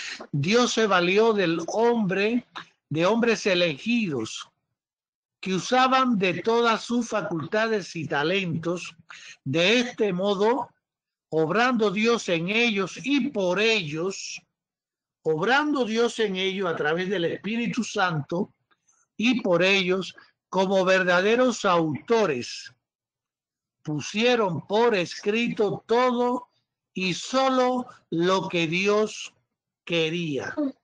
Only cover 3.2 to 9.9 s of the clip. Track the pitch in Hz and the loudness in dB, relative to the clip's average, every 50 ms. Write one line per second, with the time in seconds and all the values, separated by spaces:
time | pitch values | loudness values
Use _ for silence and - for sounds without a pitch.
3.2 | 233 233 220 - - 208 185 175 175 170 147 131 - 214 240 240 220 180 143 123 | 2 2 2 0 0 0 2 2 2 0 0 -4 -4 -2 0 0 0 -2 -2 -4
4.2 | 110 - - - - - _ _ _ _ _ _ _ _ _ _ _ _ _ _ | -4 -6 -8 -12 -14 -14 _ _ _ _ _ _ _ _ _ _ _ _ _ _
5.2 | _ _ _ _ - 185 190 175 - - 254 254 254 262 262 262 262 254 240 190 | _ _ _ _ -6 -4 -4 -4 -2 0 2 2 4 4 4 2 2 2 2 2
6.2 | 196 185 170 175 175 226 226 233 233 233 220 202 - - 240 240 226 - 226 214 | 2 0 0 0 0 0 2 2 4 2 2 0 -2 -2 -2 -2 -2 -2 -4 -4
7.2 | - - 180 165 135 - - 214 220 226 226 208 170 - - 170 151 156 165 143 | -4 -4 -4 -6 -6 -2 -2 0 0 0 0 -2 -4 -6 -8 -8 -6 -4 -2 0
8.2 | 143 160 185 196 190 170 160 170 160 170 175 175 - - - _ - _ - - | 0 0 0 0 -2 -2 -4 -4 -4 -4 -4 -4 -8 -12 -16 _ -20 _ -20 -20
9.2 | - - - - _ 131 131 165 175 190 226 254 240 240 | -20 -20 -20 -12 _ -2 0 2 2 4 4 2 2 0